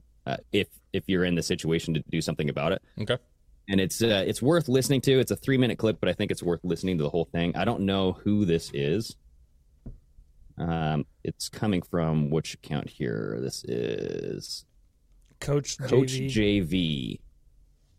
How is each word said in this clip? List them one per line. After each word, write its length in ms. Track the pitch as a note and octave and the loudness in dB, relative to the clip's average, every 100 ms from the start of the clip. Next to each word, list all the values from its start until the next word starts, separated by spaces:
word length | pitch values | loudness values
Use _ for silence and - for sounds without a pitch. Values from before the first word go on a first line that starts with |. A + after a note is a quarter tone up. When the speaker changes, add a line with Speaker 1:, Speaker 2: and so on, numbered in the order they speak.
| - _ C2 | -8 _ -8
Speaker 1:
uh, 100 | - - | -8 -2
if, 160 | G2+ - - _ | 0 0 -6 _
if 120 | F#2+ - | -6 0
you're 160 | F#2 | 0
in 100 | F2+ | 2
the 80 | E2+ | 0
situation 520 | - F2+ D#2+ E2 - | 0 -2 0 0 0
to 100 | D#2 - | -4 -2
do 120 | D#2+ | -4
something 280 | D#2+ D#2 C#2+ | -2 -2 -2
about 220 | C#2+ E2 | -2 0
it. 100 | F#2+ - - | -2 -6 -6
Speaker 2:
Okay. 160 | G#2+ B2 _ _ _ - - | -4 -4 _ _ _ -16 0
Speaker 1:
And 120 | F#2+ | 0
it's, 220 | F#2 - | 2 2
uh, 220 | A2+ G2 F#2+ | 2 2 2
it's 140 | - | 0
worth 280 | B2+ E3+ C3+ | 2 2 4
listening 340 | C3 B2+ C3 | 2 2 2
to. 160 | C#3 C3 | 4 4
It's 100 | - | 4
a 60 | G2 | 0
three-minute 400 | - C3 A#2+ - | 2 4 2 2
clip, 200 | A2 F2 | 0 2
but 80 | F#2 | 0
I 60 | |
think 160 | E2+ F#2+ | 2 0
it's 120 | F2 | 0
worth 180 | F2 E2 | 0 0
listening 320 | F2+ E2+ F#2 E2+ | 0 -2 0 0
to 60 | |
the 60 | D2 | 2
whole 160 | E2+ D#2+ | 0 0
thing. 280 | E2+ F2 | 0 0
I 100 | - | 0
don't 160 | G2 A2+ | 0 0
know 320 | G2 G2 F#2 | 0 2 0
who 320 | - G#2 G#2 F#2 | 0 0 2 2
this 240 | E2 - | 2 0
is. 440 | C#2+ C#2+ G2+ - - - - _ _ _ _ - - _ - - - - - | -2 0 0 -2 -12 -20 -20 _ _ _ _ -18 -18 _ -20 -20 -20 -16 -6
Um, 500 | E2+ E2 D#2 D2+ - _ | -2 0 0 0 -2 _
it's 260 | - - - | -10 -8 -10
coming 340 | - A2 F2+ | -4 0 0
from 480 | - F2 D#2+ D#2 C#2+ | 0 0 2 2 2
which 240 | D#2 - | 0 -4
account 340 | - - D2 - | -10 -6 -6 -6
here? 500 | - B1+ G#1+ G1+ A1+ | -6 -4 -4 -4 -6
This 240 | C2 - | -6 -8
is 1000 | - A#1+ A#1 G#1+ G1+ G1+ G1+ G1+ - - - _ _ _ _ _ _ - | -6 -4 -2 -4 -6 -6 -6 -8 -10 -14 -16 _ _ _ _ _ _ -10
Speaker 3:
Coach 380 | - C#3+ - - | -2 -2 -2 -6
Speaker 1:
Coach 300 | B2+ B2 C3 | 2 4 4
Speaker 3:
J 100 | C3 | 0
V. 80 | C3+ | 0
Speaker 1:
J 320 | A2 G#2 G#2 | 2 4 2
V. 600 | D#2+ F#2 E2 C#2 A1+ G1+ - _ _ _ _ _ _ | 2 0 0 -2 -4 -8 -14 _ _ _ _ _ _